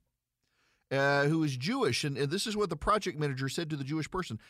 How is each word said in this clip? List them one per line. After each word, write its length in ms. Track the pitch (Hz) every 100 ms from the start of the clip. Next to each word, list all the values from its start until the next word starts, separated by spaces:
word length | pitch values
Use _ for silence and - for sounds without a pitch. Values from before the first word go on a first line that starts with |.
| _ _ _ _ _ _ _ _ _
uh, 340 | 135 139 143 143
who 180 | 165
is 140 | 151 127
Jewish, 460 | 151 269 175 117
and, 160 | 147 127
and 100 | 139
this 160 | 190 226
is 100 | 208
what 140 | 196
the 60 | 160
project 420 | - 208 190 151
manager 320 | 147 131 135
said 180 | - 160
to 40 | 151
the 80 |
Jewish 280 | 135 156 143
person: 280 | 185 175 113 -